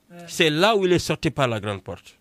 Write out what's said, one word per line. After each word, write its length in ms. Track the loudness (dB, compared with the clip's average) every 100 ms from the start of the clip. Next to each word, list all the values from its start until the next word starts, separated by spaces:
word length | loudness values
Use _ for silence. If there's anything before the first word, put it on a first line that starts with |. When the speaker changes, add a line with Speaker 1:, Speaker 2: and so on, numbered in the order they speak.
| _
Speaker 1:
Ouais. 140 | -20 -6
Speaker 2:
C'est 200 | 0 0
là 240 | 4 2 4
où 100 | 2
il 60 |
est 60 | 2
sorti 320 | 0 -4 -4
par 160 | 0 -2
la 120 | -2
grande 220 | -4 -6
porte. 340 | -8 -16 -18 -20